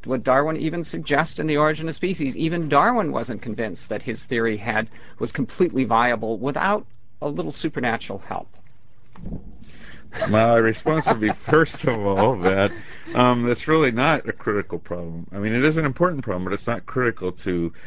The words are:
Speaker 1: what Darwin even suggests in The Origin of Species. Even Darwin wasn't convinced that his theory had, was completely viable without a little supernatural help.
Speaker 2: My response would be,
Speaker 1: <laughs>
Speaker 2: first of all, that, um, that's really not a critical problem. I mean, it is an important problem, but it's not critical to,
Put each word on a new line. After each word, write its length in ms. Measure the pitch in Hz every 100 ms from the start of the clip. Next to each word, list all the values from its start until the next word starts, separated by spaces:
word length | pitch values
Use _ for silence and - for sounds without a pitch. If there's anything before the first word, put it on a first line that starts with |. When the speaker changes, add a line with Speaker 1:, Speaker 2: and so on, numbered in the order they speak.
Speaker 1:
what 200 | 117 127
Darwin 320 | 131 131 151 160
even 260 | 160 170
suggests 560 | 160 165 156 147 160 -
in 80 | 156
The 100 | 147
Origin 320 | 151 156 160
of 60 |
Species. 420 | 151 180 180 139 -
Even 320 | 156 170 156
Darwin 440 | 143 185 151 160
wasn't 300 | 127 117 104
convinced 460 | 117 107 107 85 -
that 120 | 104
his 220 | 127 107
theory 320 | - 120 113 104
had, 320 | 110 110 113 - - -
was 100 | 117
completely 540 | - 120 - 180 131
viable 520 | 117 113 123 117 110 110
without 460 | 131 135 190 208 - - - -
a 60 | 147
little 240 | 156 160
supernatural 680 | - 156 147 123 113 - 98
help. 300 | - 92 - - - - - - - - - - - - - - - - - - -
Speaker 2:
My 280 | 107 113 117
response 500 | 113 110 - 156 -
would 140 | 113
be, 100 | 107
Speaker 1:
<laughs> 220 | 107 -
Speaker 2:
first 300 | 151 160 -
of 200 | 135 113
all, 300 | 101 95 110 110
that, 340 | 90 95 101 - - - -
um, 300 | 123 123 120
that's 240 | 120 117 -
really 240 | 160 135
not 360 | 113 143 151 110
a 40 |
critical 480 | - - 104 95 87
problem. 480 | - 87 85 82 82
I 60 | 95
mean, 140 | 107
it 100 | 117
is 120 | 147 160
an 80 |
important 400 | 147 127 170 147
problem, 180 | 113 90
but 80 | 90
it's 140 | 98 -
not 200 | 113 -
critical 440 | 131 120 - 92
to, 400 | - 95 87 82 -